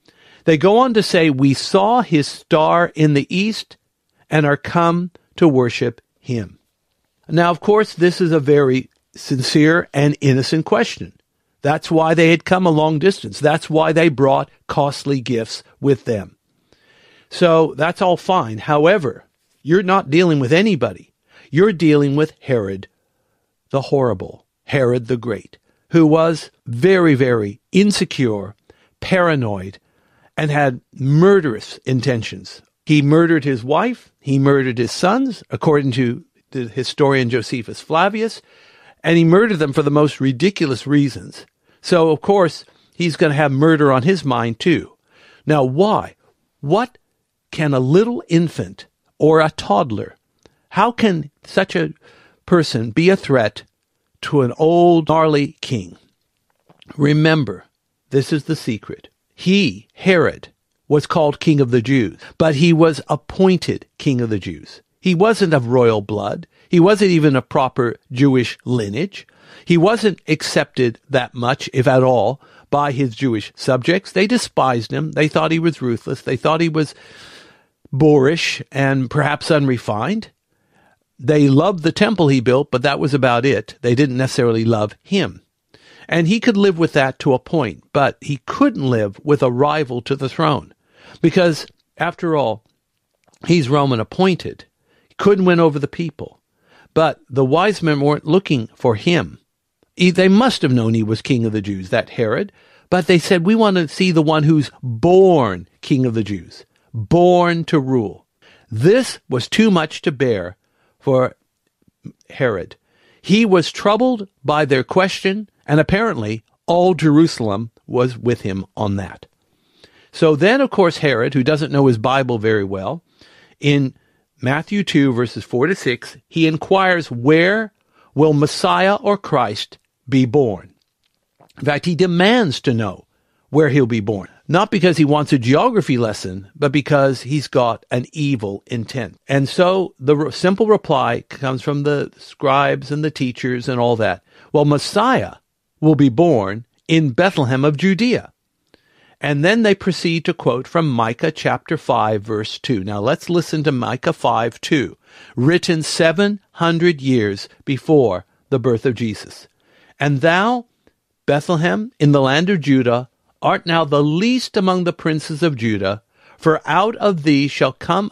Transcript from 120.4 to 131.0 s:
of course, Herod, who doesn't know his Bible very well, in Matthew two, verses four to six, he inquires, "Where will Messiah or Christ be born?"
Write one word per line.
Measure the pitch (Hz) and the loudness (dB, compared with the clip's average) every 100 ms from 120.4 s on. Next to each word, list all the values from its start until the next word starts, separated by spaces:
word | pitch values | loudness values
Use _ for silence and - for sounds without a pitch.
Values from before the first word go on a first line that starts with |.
| 185 269 | 2 2
of | 269 | 0
course, | - 175 - | 2 0 0
Herod, | 147 117 131 | -2 0 -2
who | 139 | -2
doesn't | 127 151 151 | 0 -2 -2
know | 139 139 | 2 2
his | 113 | 2
Bible | 123 135 127 117 | 0 -2 -2 -2
very | 110 107 | 0 -2
well, | 98 95 95 165 - _ _ _ _ _ | -2 -6 -8 -10 -14 _ _ _ _ _
in | 143 143 135 - _ _ _ _ | 0 0 -2 -8 _ _ _ _
Matthew | 123 147 - 202 | -4 -4 -4 -6
two, | - 151 139 | -2 0 2
verses | 117 123 - | 0 -4 -8
four | - 123 151 | -8 -4 -4
to | 190 | -2
six, | 143 120 - - _ | -4 -6 -8 -20 _
he | 165 160 | -2 0
inquires, | 156 - 190 185 175 147 | 0 0 0 2 0 -4
"Where | 120 123 160 175 214 214 _ _ _ _ | -2 2 4 4 0 -4 _ _ _ _
will | 139 156 | 2 2
Messiah | 147 143 - 185 175 190 208 | 4 0 0 0 2 0 0
or | 208 202 | -2 -4
Christ | - 147 110 107 - - _ _ - | -2 -2 -2 -4 -12 -18 _ _ -2
be | 131 127 | 0 2
born?" | 143 123 90 - _ _ _ | 2 0 -4 -12 _ _ _